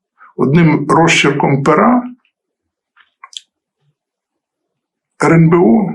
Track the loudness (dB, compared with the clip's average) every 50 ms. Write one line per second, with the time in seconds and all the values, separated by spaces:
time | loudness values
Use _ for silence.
0 | _ _ _ _ -20 -20 _ -6 -4 0 0 2 2 2 0 -2 -2 -2 0 0
1 | 0 0 0 0 -2 -2 -2 -2 -2 -2 -2 -2 0 0 0 2 0 0 0 -2
2 | -4 -6 -16 _ _ _ _ _ _ _ _ _ _ _ _ _ _ _ _ _
3 | _ _ _ _ -20 _ _ -20 -20 _ _ _ _ _ _ _ _ _ _ _
4 | _ _ _ _ _ _ _ _ _ _ _ _ _ _ _ _ _ _ _ _
5 | _ _ _ _ -2 0 2 2 4 4 2 2 2 2 2 0 0 -4